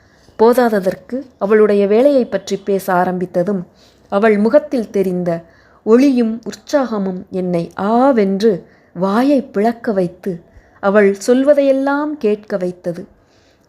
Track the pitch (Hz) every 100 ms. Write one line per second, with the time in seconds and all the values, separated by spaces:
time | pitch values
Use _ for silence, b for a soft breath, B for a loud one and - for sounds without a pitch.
0 | b b b - 226 247 233 214 185 -
1 | - 254 302 _ 202 214 208 202 196 214
2 | 285 269 233 190 - 196 - 196 190 180
3 | 185 180 180 180 175 196 175 b b b
4 | b 202 226 208 220 294 294 269 202 202
5 | 190 180 175 165 b b b b 214 240
6 | 285 247 220 226 - - - 294 240 214
7 | 190 185 - 190 180 175 170 - 196 233
8 | 269 240 196 196 220 175 b b b 170
9 | 190 208 269 277 - 196 220 233 - 190
10 | 175 - 202 170 b b b b 202 208
11 | 196 196 - 247 269 285 277 269 269 285
12 | 302 302 214 208 - 202 180 180 180 170
13 | 196 _ b b b b